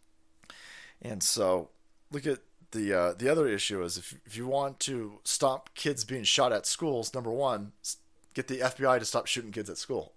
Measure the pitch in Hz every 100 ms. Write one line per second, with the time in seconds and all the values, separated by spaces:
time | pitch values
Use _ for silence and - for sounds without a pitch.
0 | _ _ _ _ - - - - - -
1 | - 107 - - 98 92 82 _ _ _
2 | _ 143 147 135 - _ - 110 104 95
3 | 87 90 127 160 143 101 - 98 87 90
4 | - - - 110 123 139 139 135 - 127
5 | 107 104 - - 139 135 - - 151 135
6 | 110 127 101 - 127 107 - - 165 127
7 | 110 131 117 120 139 110 101 - - -
8 | _ _ _ - 131 131 127 127 135 127
9 | 117 117 - - 113 104 98 87 - 123
10 | 78